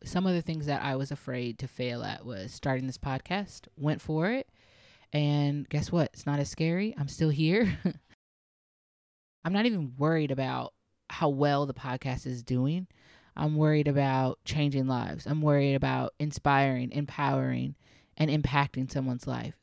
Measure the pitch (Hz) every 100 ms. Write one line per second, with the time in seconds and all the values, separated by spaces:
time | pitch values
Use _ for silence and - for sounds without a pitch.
0 | - 180 190 175 165 160 147 139 143 131
1 | 139 143 - 123 120 113 131 - 123 120
2 | 104 - - 95 92 - 143 131 131 -
3 | 147 131 - 190 202 - - - 147 160
4 | - 156 185 262 - _ _ _ - -
5 | _ 151 147 147 143 147 - 147 - 175
6 | 143 - 147 143 143 - 160 175 214 -
7 | 139 - 160 147 160 208 208 78 175 -
8 | _ _ _ _ _ _ _ _ _ _
9 | _ _ _ _ 165 202 240 202 139 127
10 | 151 165 143 135 131 127 127 _ _ _
11 | - - 156 139 147 143 143 - 135 127
12 | 135 123 131 123 117 127 135 175 185 _
13 | - - _ - 151 151 151 151 147 139
14 | 135 131 131 - - 151 147 135 131 123
15 | 104 76 - 156 151 143 139 135 135 131
16 | 123 - 151 - 143 139 139 127 123 147
17 | 143 - 139 135 131 123 135 - _ -
18 | _ - 156 151 131 143 139 135 131 143
19 | 131 123 139 123 120 -